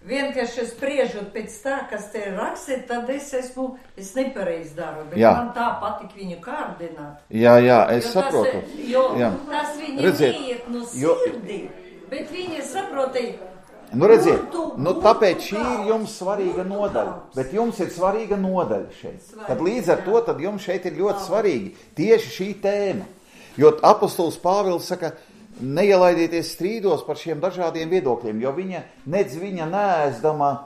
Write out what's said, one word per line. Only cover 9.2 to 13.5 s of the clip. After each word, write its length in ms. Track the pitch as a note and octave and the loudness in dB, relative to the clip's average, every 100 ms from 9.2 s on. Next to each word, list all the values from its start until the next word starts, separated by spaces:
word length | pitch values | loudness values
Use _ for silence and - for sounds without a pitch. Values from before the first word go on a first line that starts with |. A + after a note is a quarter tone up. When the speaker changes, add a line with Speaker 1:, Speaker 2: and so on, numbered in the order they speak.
| A#3 F#3+ | 0 -2
Speaker 1:
tas 320 | - - - - | -6 -6 -6 -8
viņi 300 | D#4 - F3+ | -10 0 0
Speaker 2:
Redziet, 320 | E3 - A3+ | 4 2 2
Speaker 1:
neiet 320 | C4 B3 - | -4 -8 -8
no 80 | A#3+ A#3 | -8 -8
Speaker 2:
jo 260 | - E3 E3+ | -2 2 2
Speaker 1:
sirdi, 420 | - A#3 F3+ G3 - - - - - | 0 -4 -8 -10 -10 -16 -20 -20 -12
bet 280 | C#4+ D#4 | -10 -10
viņi 320 | F4+ F4+ D#4 B3+ | -10 -8 -8 -8
saprota, 640 | F#4+ G4+ C#4 B3+ B3+ A3+ F3+ - | -8 -6 -4 -2 -2 -6 -8 -16